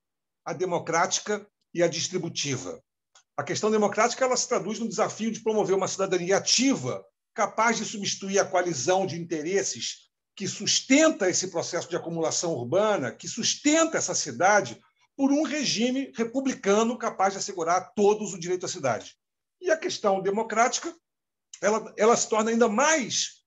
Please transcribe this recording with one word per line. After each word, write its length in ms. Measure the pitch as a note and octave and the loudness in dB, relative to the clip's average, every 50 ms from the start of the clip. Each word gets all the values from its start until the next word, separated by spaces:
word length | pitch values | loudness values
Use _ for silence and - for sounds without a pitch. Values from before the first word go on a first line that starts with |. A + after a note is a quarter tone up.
| _ _ _ _ _ _ _ _ _ | _ _ _ _ _ _ _ _ _
a 80 | D#3 E3+ | -10 -6
democrática 920 | C#3+ F#3 F3 F3 D#3 - F3 D#3+ E3 F3+ F3 - - - G3+ G#3 G#3 - - _ _ _ _ - | -4 -2 -2 -2 -2 -2 0 0 2 2 2 0 -2 -2 -4 -4 -4 -6 -10 _ _ _ _ 0
e 120 | D#3+ F3 | 2 2
a 20 | |
distributiva. 960 | E3+ D3 - - - F3+ F3+ D#3 D#3+ B2+ - C3+ C#3+ C3 G2+ F2+ F2+ E2 D#2+ - _ _ _ _ _ _ _ _ _ _ | 2 2 0 -4 -4 -4 -4 -4 -4 -6 -6 -4 -4 -4 -4 -6 -10 -12 -14 -16 _ _ _ _ _ _ _ _ _ _
A 80 | - C3+ | -8 -6
questão 260 | - E3+ - G#3 G#3+ | -4 -4 -2 0 2
democrática, 540 | A3 G#3+ G#3 G3 G3+ G#3 A3 A#3+ - - C4 | 2 2 2 2 2 2 2 2 2 0 0
ela 120 | B3+ B3 | 0 2
se 120 | B3 - - | 0 0 0
traduz 320 | A#3+ G3 D#3+ G3 A3 G3 | -2 -2 -2 -4 -6 -6
no 80 | A#3 F#3+ | -6 -4
desafio 420 | F3 G#3+ G3+ - - - G#3+ A3+ | -2 -2 -2 -2 -2 -4 -6 -6
de 100 | G#3 - | -6 -4
promover 360 | - A3 G#3+ G#3+ F#3 D#3+ F#3+ | -2 0 0 2 2 2 2
uma 100 | F#3+ F#3 | 0 0
cidadania 520 | E3 - F#3 F#3+ F#3+ F#3 F3 F3 F3+ G3 F3+ | 0 -2 -2 0 0 0 0 2 2 2 2
ativa, 640 | - - - - B3 C#4 B3 D3+ B2+ B2 G#2 F#2+ - _ _ _ _ _ _ | 2 2 2 4 4 4 2 2 -2 -4 -6 -8 -10 _ _ _ _ _ _
capaz 440 | - G#3 G3+ - - A3 A#3 A3+ | -2 -2 -2 0 2 2 2 2
de 80 | - G#3 | 0 -2
substituir 560 | - - G#3 G3 - - - G3 F#3+ G3 F#3+ | -6 -8 -6 -6 -6 -6 -6 -6 0 2 2
a 40 | F3+ | 2
coalizão 640 | F#3+ F#3 F3+ F3+ F3+ D#3+ B2+ C3 F3 F#3 F#3+ F#3+ | 2 2 0 0 0 -2 -2 0 2 2 2 2
de 80 | C3+ D3+ | 0 -4
interesses 920 | E3+ E3+ - E3+ D#3 D3 E3+ F#3+ G3 - - - A#2+ - - - - - _ _ _ _ _ _ | -6 -6 -6 -6 -4 -4 -2 -2 -2 -2 -2 -4 -6 -8 -8 -10 -10 -16 _ _ _ _ _ _
que 140 | - G3 F3+ | -8 -8 -8
sustenta 840 | - - G#3 - - - - - C4 D4 D#4+ D#4+ D#4+ D#4+ G3 F3+ | -6 -4 -2 0 0 0 2 4 6 6 6 6 4 2 2 0
esse 160 | E3 - F#3 | 2 0 -2
processo 420 | F#3 - E3 D3 - F3 E3 - - | -2 -4 -4 -4 -4 -4 -6 -6 -4
de 60 | F3 | -6
acumulação 580 | D#3+ - E3 E3+ E3 D#3+ D3 B2 - F3+ E3+ D#3+ | -6 -6 -6 -4 -2 -2 -2 -2 -2 -2 -2 -4
urbana, 600 | B2 B2 A#2+ D3+ F#3+ G#3+ A3 G#3 E3 C3+ A#2 - | -4 -4 0 0 2 2 2 2 0 -2 -4 -6
que 160 | - - E3 | -8 -12 -10
sustenta 720 | - - G3+ - - - - D4 D4+ E4 E4 D#4+ - E3 | -8 -4 -2 -2 -2 0 2 2 4 4 4 2 0 -2
essa 180 | - - F3 | -2 -2 -2
cidade, 640 | - - D#3 A#2+ A#2 E3+ G3 G#3 G#3 F3+ B2 B2 - _ _ _ _ _ _ _ | -4 -4 -4 -2 2 4 4 6 4 2 0 -6 -14 _ _ _ _ _ _ _
por 140 | - C4+ C#4 | 0 0 2
um 140 | C#4 D4 D#4 | 2 2 0
regime 680 | A#3 C#4 D4+ B3+ E3 D3 F#3+ A#3 A#3+ B3+ C4+ C4+ - - | 0 -2 -2 -2 -2 0 0 0 0 0 -2 -4 -6 -6
republicano 840 | - A#3 A3+ - C4+ C4+ C4 - - - G3 G3+ G#3+ A3+ A#3 B3 - | -6 -6 -4 -2 -2 -2 -2 -4 -2 0 2 2 4 2 2 0 -2
capaz 360 | - D#3+ - - F#3+ G3 G3 | -4 -6 -2 0 0 0 0
de 40 | F#3+ | -2
assegurar 380 | - - G3 F3+ D#3+ E3 F3 | -6 -8 -6 -4 -2 0 0
a 80 | F#3+ F#3+ | 0 -2
todos 500 | - - - G3+ G3+ G#3+ G#3 G#3+ F3 F3 | -2 -2 2 4 4 4 2 0 -6 -8
o 40 | F3+ | -8
direito 280 | E3 F3 F#3 F#3 F#3 | -6 -4 -4 -4 -4
à 20 | D#3 | -6
cidade. 460 | - F3+ C#3 B2+ A2 G2 - - - _ _ _ _ _ _ _ _ _ | -6 -4 -2 -2 -2 -2 -4 -10 -18 _ _ _ _ _ _ _ _ _
E 100 | F4+ F4+ | -2 0
a 60 | D#4+ | 0
questão 440 | D#4+ - F4+ - - - G3+ G3 F#3+ | 0 0 -4 -6 -2 0 0 0 0
democrática, 720 | F3 G3 G3 A3 A3+ A3+ G#3 A3 A#3 B3+ - - - E4+ E4 - _ _ _ _ _ _ _ _ _ _ - - | 0 -2 -2 -2 -2 0 2 2 2 2 2 -2 -6 -10 -12 -14 _ _ _ _ _ _ _ _ _ _ -12 -2
ela, 320 | E3+ G3+ G#3+ A3 A3 - - | 0 0 0 0 -2 -6 -2
ela 200 | - G3+ A3+ A#3 | 2 4 6 6
se 120 | A3 - - | 4 2 0
torna 220 | A3+ G#3+ A3 A3+ | 0 0 2 2
ainda 180 | A#3 A3+ A#3+ A3+ | 4 4 4 4
mais 720 | G#3 A3 C#4+ D#4 D#4+ D#4 A3+ E3 - - - - - _ _ | 4 4 4 4 4 2 0 -2 -2 -4 -4 -4 -8 _ _